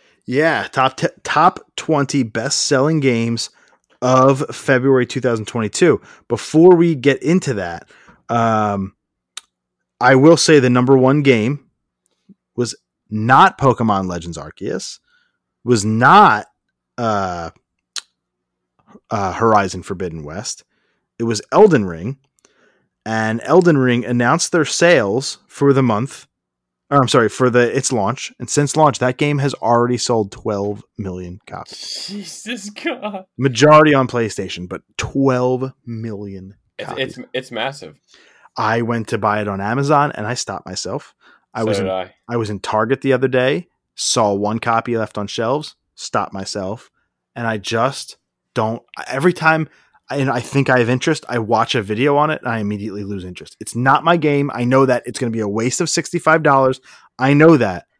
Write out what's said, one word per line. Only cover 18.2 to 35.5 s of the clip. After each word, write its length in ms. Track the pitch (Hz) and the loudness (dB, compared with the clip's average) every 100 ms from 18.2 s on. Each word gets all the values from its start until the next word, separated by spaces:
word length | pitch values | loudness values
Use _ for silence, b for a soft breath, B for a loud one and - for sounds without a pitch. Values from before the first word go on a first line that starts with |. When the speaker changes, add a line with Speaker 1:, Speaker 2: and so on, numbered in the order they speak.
| _ _ _ _ _ _ _ - - | _ _ _ _ _ _ _ -20 -8
Speaker 1:
uh, 220 | 110 98 | -6 -4
Horizon 500 | 87 113 107 98 92 | 0 4 4 2 -4
Forbidden 400 | 90 92 92 80 | -10 -8 -8 -10
West. 400 | 73 85 - - _ _ _ _ _ - | -12 -12 -12 -14 _ _ _ _ _ -6
It 40 | |
was 180 | 117 110 - | -4 -4 0
Elden 340 | 147 208 151 98 | 4 6 6 0
Ring, 320 | 82 95 139 _ _ _ _ _ _ _ _ - | -6 -10 -10 _ _ _ _ _ _ _ _ -6
and 360 | 110 110 113 | -2 -2 -2
Elden 340 | - 160 175 147 | 2 4 4 4
Ring 260 | 127 120 | 2 0
announced 480 | 117 123 120 160 - | 0 0 2 0 0
their 140 | 180 147 | -2 -2
sales 720 | - 175 170 101 110 139 - _ | 2 4 4 2 -2 -4 -10 _
for 240 | - 143 | 0 2
the 120 | 135 | 4
month 440 | 127 107 131 - - _ _ _ _ _ - 143 | 2 0 -4 -10 -20 _ _ _ _ _ 0 2
I'm 60 | 123 | 4
sorry, 220 | 131 110 | 4 2
for 200 | - 127 | 2 2
the, 260 | 120 120 123 | 2 2 0
its 160 | - | -2
launch. 420 | 120 98 120 - - | -2 -2 -4 -10 -14
And 100 | 120 | -6
since 260 | - 143 - | -2 -2 2
launch, 240 | 156 123 | 2 2
that 180 | 123 127 | -2 -2
game 220 | 147 143 | -2 -2
has 140 | 139 - | -2 -4
already 420 | 107 120 120 123 | 0 2 2 -2
sold 340 | - 117 101 | -2 -2 -4
twelve 520 | - 113 104 101 104 - - | -8 -6 -4 -6 -8 -14 -12
million 420 | 98 90 90 92 - | -10 -10 -12 -16 -16
copies. 600 | 104 - - - - - | -18 -16 -18 -14 -14 -12
Speaker 2:
Jesus 600 | 202 175 - 214 233 196 | -14 -14 -16 -14 -12 -14
God. 560 | 208 339 247 214 196 190 - | -12 -8 -8 -10 -12 -14 -4
Speaker 1:
Majority 560 | 131 113 143 151 156 | -4 2 6 6 6
on 140 | 139 127 | 4 0
PlayStation, 600 | 123 113 - 95 - 90 | -2 -4 -6 -10 -10 -12
but 120 | 92 _ - | -12 _ -10
twelve 760 | - - 135 127 127 | -8 -2 0 0 0